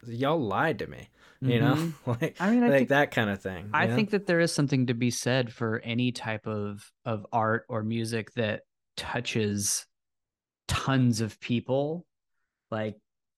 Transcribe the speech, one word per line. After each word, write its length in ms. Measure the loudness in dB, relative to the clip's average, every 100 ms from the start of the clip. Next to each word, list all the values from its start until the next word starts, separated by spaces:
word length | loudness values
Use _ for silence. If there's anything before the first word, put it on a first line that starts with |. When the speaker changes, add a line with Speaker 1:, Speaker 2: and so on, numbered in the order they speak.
| -10
Speaker 1:
y'all 360 | -4 0 0
lied 380 | 0 0 0 -2
to 80 | -6
me, 220 | -12 -18 _ -20 -4 0
you 140 | 4
know? 180 | 4 2
Speaker 2:
Mm-hmm. 120 | 0
Speaker 1:
<laughs> 120 | -6 -4
Like, 300 | -2 -4 0
Speaker 2:
I 120 | 2
mean, 120 | 4
I 80 | 6
Speaker 1:
like 160 | 6 6
Speaker 2:
think, 20 |
Speaker 1:
that 220 | 4 2
kind 180 | 2 0
of 120 | 0
thing, 320 | -4 -8 -2
Speaker 2:
I 140 | 0 2
Speaker 1:
you 20 |
know? 160 | 2 2
Speaker 2:
think 60 |
that 160 | 0 2
there 120 | 2
is 120 | 2
something 340 | 2 2 2 2
to 60 | 0
be 160 | 0
said 420 | 0 0 0 0
for 260 | -4 -4 -2
any 300 | -4 -2 -2
type 340 | -2 -6 -6 -4
of, 440 | -4 -6 -8 -16 _ -6
of 200 | -6 -2
art 320 | 0 2 0 -2
or 140 | -6
music 500 | -2 -2 -2 -4 -6 -2
that 280 | -2 -2 -8 _ _ -12
touches 880 | -6 -6 -2 0 0 0 -2 -4 -8 _ _ _ _ _ _ _ -6
tons 540 | -4 0 4 4 2
of 180 | -2 -6
people. 640 | -4 -2 0 -2 -2 -6 -10 _ _ _ _ _ -8
Like, 260 | -6 -6 -8 _ _ _